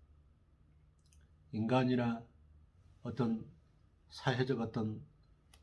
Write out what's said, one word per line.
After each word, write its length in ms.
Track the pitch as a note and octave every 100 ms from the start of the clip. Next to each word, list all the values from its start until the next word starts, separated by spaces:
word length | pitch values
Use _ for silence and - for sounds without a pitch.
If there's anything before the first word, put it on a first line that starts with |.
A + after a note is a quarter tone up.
| - - - _ _ _ - - - _ _ - - - -
인간이나 760 | G#2+ A2 B2+ B2+ B2 A#2 A2+ - - - - - - - - B2
어떤 420 | A#2 A#2 A2 - - _ _ _ _ _
사회적 500 | - C3+ B2 C3 A#2+
어떤 420 | A2 B2 G#2+ G#2+ - _ - - _ -